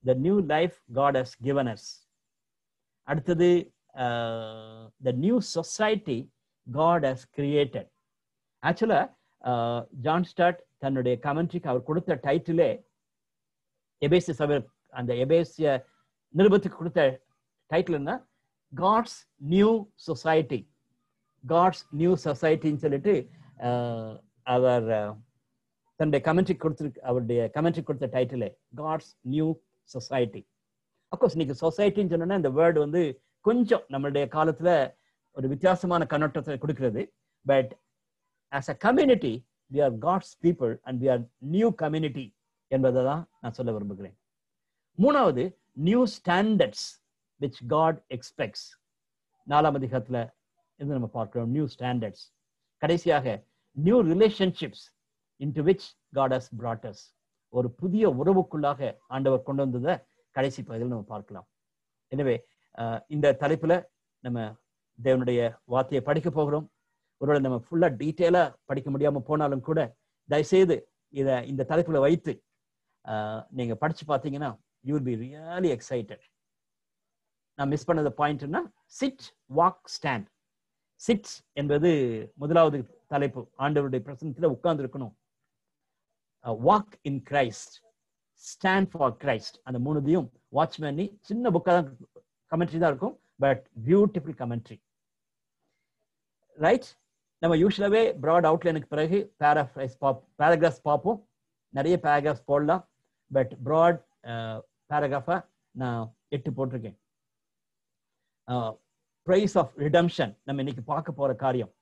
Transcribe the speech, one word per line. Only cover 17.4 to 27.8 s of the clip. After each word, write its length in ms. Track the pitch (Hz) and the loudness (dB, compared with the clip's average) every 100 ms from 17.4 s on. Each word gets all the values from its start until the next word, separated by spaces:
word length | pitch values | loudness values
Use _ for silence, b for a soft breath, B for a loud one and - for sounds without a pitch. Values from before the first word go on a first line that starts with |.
| _ _ _ | _ _ _
டைட்டில் 220 | 156 185 | -2 0
என்ன? 360 | 156 139 247 _ _ _ _ _ 135 | -2 -4 -8 _ _ _ _ _ -2
God's 540 | 180 220 226 - _ _ 143 | 2 2 0 -10 _ _ 0
New 420 | 180 208 226 202 _ - | 4 4 4 -2 _ -10
Society. 640 | 160 160 160 156 135 - _ _ _ _ _ _ _ 123 | -6 0 0 0 -6 -10 _ _ _ _ _ _ _ -2
God's 380 | 165 185 - - | 2 4 0 -12
New 220 | 147 170 185 | -2 2 2
Society-ன்னு 520 | 160 139 165 160 160 147 | -2 -2 2 2 0 -2
சொல்லிட்டு, 540 | 156 139 202 185 123 b b b | -2 -2 2 0 0 b b b
அஹ், 680 | 120 123 120 117 110 110 _ _ | -4 -2 -4 -6 -10 -14 _ _
அவர், 400 | - 127 127 123 | -2 2 4 2
அஹ், 380 | 113 110 104 107 - _ _ _ _ _ _ _ | 0 -2 -2 -8 -18 _ _ _ _ _ _ _
தன்னுடைய 380 | 156 147 160 | 0 0 2
கமெண்ட்ரி 240 | 160 185 175 | 2 2 0
கொடுத்திருக்க-, 420 | 160 147 151 131 | -2 -4 -8 -8
அவருடைய 520 | 127 123 117 120 113 | -4 -2 0 0 0
கமெண்ட்ரி 300 | 151 160 165 | 0 -2 -2